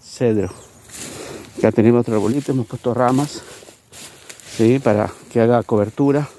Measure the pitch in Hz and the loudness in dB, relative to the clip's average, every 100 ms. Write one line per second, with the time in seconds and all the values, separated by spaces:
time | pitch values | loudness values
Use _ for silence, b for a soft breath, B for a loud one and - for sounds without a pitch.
0 | - - 123 110 90 - - - - B | -20 -2 0 0 -2 -8 -20 -20 -18 B
1 | B B B B B - 110 113 110 120 | B B B B B 0 0 4 4 4
2 | 117 107 104 143 135 131 113 127 127 117 | 2 0 0 -2 -2 -4 -4 -6 -4 0
3 | 123 131 147 - - - - - _ - | 2 0 -2 -8 -16 -20 -20 -20 _ -20
4 | B B B B - - 113 135 127 104 | B B B B -16 0 2 4 2 0
5 | 104 - - 117 117 120 117 107 104 - | 0 -8 -4 0 2 2 2 0 0 0
6 | 139 143 147 | 0 0 -2